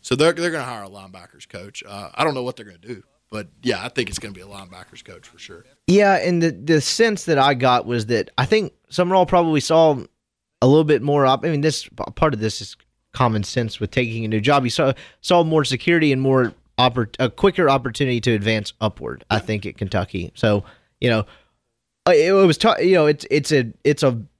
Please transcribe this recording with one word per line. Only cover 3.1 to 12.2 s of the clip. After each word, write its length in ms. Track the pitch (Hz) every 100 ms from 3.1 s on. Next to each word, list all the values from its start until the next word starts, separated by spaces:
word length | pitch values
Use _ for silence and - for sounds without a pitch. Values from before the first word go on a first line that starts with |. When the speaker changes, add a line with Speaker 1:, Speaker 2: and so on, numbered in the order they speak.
| _ _
Speaker 1:
but 180 | 107 98 _
yeah, 200 | 123 98
I 40 | 117
think 200 | - 113
it's 80 | -
gonna 160 | 107
be 60 | 92
a 60 | 95
linebackers 580 | 101 92 92 90 -
coach 220 | - 85 -
for 120 | _
sure. 260 | - 85 _ _ -
Speaker 2:
Yeah, 300 | 190 202 185
and 260 | 175 175
the, 80 | 165
the 300 | 87 143 160
sense 420 | - - 226 208
that 140 | - 147
I 160 | 135
got 320 | 135 131 123 -
was 200 | 120 107
that 240 | 117 - -
I 80 |
think 280 | 131 214 196 _ _
Summerall 340 | - 175 190 180
probably 340 | 180 170 151
saw 380 | - 165 160 139 - _ _ _ _ _
a 60 | 127
little 180 | 151
bit 160 | 156 143
more 220 | 139 143 135
op-, 180 | 135
I 40 | 170
mean, 100 | 151
this, 220 | 156 - -
p-, 40 | - -
part 180 | -